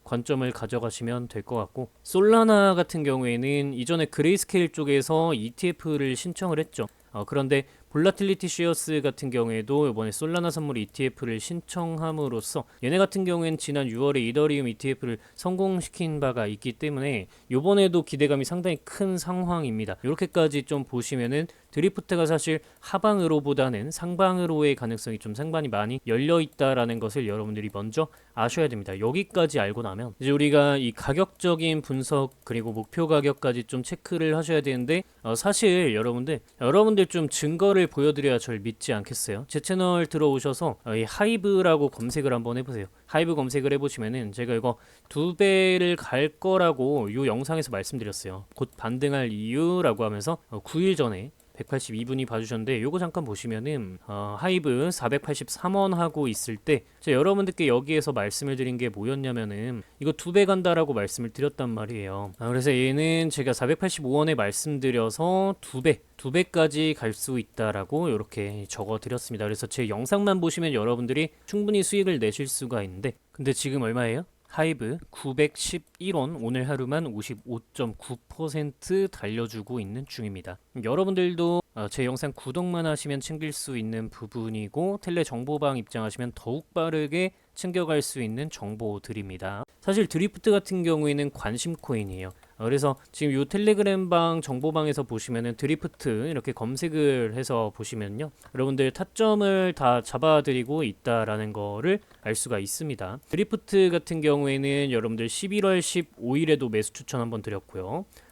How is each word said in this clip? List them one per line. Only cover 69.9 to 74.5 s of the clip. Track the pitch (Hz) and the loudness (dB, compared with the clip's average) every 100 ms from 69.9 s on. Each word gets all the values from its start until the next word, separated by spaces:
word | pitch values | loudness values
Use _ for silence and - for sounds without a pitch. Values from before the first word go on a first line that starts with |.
| 104 127 202 202 190 | -2 0 2 2 2
보시면 | 170 165 165 | 0 0 -2
여러분들이 | 127 107 120 120 135 156 - - | 0 0 0 0 -2 -2 -6 -8
충분히 | 208 208 208 | -4 0 0
수익을 | 185 202 190 160 | 2 2 2 2
내실 | 110 104 135 | 0 0 -6
수가 | - 127 120 | -4 -4 -4
있는데, | 98 92 123 - _ | -4 -6 -6 -6 _
근데 | - 135 | -6 -2
지금 | 131 143 135 | -2 -2 0
얼마예요? | 113 120 117 120 180 _ | 0 0 0 -2 -6 _
하이브 | _ | _